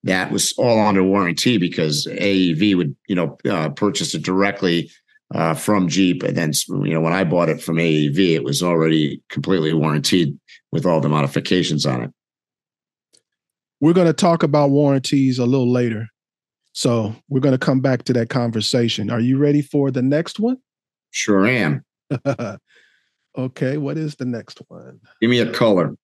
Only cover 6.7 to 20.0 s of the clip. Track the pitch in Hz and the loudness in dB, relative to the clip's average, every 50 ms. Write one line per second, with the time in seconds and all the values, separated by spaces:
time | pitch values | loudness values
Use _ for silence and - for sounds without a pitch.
6.7 | - 95 98 95 82 80 80 82 82 95 98 80 82 87 87 82 78 78 - - | -6 -4 -2 -2 -2 0 0 0 0 0 0 0 0 0 0 0 -2 -4 -4 -4
7.7 | 82 82 85 82 78 78 76 71 71 87 95 90 80 71 60 65 69 69 90 87 | -2 0 2 2 2 2 0 0 2 2 2 2 2 0 0 -2 -4 -2 0 0
8.7 | 85 82 80 80 80 80 78 71 71 - _ _ - - - 92 95 90 78 78 | 2 2 2 2 2 2 0 -2 -4 -8 _ _ -8 -6 -2 0 0 0 0 0
9.7 | 82 80 76 78 78 76 - - - 90 85 71 71 - _ _ - - _ _ | 0 0 0 0 0 -2 -2 0 2 2 2 0 -2 -8 _ _ -20 -20 _ _
10.7 | - 82 71 90 85 78 67 71 76 76 71 69 - 76 71 - 95 90 80 - | -6 -2 0 2 0 2 2 0 0 0 0 0 -2 -4 -2 0 0 0 0 0
11.7 | 78 73 71 71 65 60 58 - _ _ _ _ _ _ _ _ _ _ _ _ | -2 -2 0 -2 -2 -4 -6 -10 _ _ _ _ _ _ _ _ _ _ _ _
12.7 | _ _ _ _ _ _ _ _ _ _ _ _ _ _ _ _ _ _ _ _ | _ _ _ _ _ _ _ _ _ _ _ _ _ _ _ _ _ _ _ _
13.7 | _ _ 139 156 175 190 180 165 151 - - 175 170 165 - 151 143 147 143 139 | _ _ 2 4 4 6 4 4 4 4 2 2 4 2 2 2 2 2 4 4
14.7 | 139 143 147 143 139 135 127 - - 139 135 131 127 127 123 120 131 135 123 120 | 4 4 4 4 2 0 0 0 0 2 2 2 2 0 0 2 2 2 2 2
15.7 | 123 123 123 117 113 107 113 110 _ _ _ _ _ _ _ _ _ _ _ _ | 2 2 0 -2 -2 -6 -8 -12 _ _ _ _ _ _ _ _ _ _ _ _
16.7 | _ - - 135 120 117 107 107 110 - _ _ 139 131 131 143 131 127 - - | _ -2 0 0 0 0 -2 -4 -6 -10 _ _ -2 0 2 2 2 2 0 0
17.7 | 135 131 127 139 131 120 - - 127 120 117 110 - 131 120 117 110 110 104 - | 0 2 2 0 0 0 -2 0 0 0 0 0 -2 -2 -2 0 -2 -2 -2 0
18.7 | - 123 120 117 110 - 107 101 117 113 117 123 131 135 147 147 147 147 143 - | 0 0 0 0 -2 -4 -4 -4 -2 0 0 0 2 2 2 2 2 2 0 0
19.7 | - 147 139 139 127 135 | -2 0 0 0 0 0